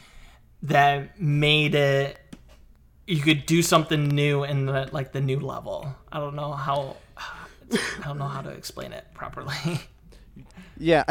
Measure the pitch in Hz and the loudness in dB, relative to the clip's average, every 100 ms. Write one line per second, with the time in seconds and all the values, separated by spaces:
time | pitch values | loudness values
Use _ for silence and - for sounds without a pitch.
0 | - - - - _ - 143 147 143 143 | -20 -20 -20 -20 _ -10 2 6 6 4
1 | 139 - 156 147 151 151 147 147 139 139 | -2 -4 0 4 6 6 4 4 4 2
2 | 139 - - - - - - - - _ | 0 -6 -20 -20 -20 -20 -20 -20 -20 _
3 | - 160 151 147 - 165 170 170 156 151 | -4 0 4 2 2 2 4 4 4 2
4 | 147 143 147 143 143 139 135 135 135 156 | 2 2 2 2 0 -2 0 -2 -2 -4
5 | 139 135 135 135 135 - 107 - 139 - | -6 -2 -2 -2 -4 -8 -8 -8 -8 -12
6 | - 156 147 147 147 143 143 139 135 - | -12 -8 -8 -8 -8 -6 -2 -2 -4 -10
7 | - - - - - - - 220 - - | -18 -16 -16 -14 -18 -20 -4 -4 -4 -6
8 | 147 143 139 139 139 - - - - - | -8 -8 -6 -8 -10 -12 -14 -12 -12 -14
9 | - - - 135 131 143 147 170 - - | -16 -14 -14 -10 -8 -6 -4 -4 -8 -20
10 | - - - - - - - - 160 156 | -20 -20 -20 -20 -20 -20 -20 -4 4 4
11 | - | 6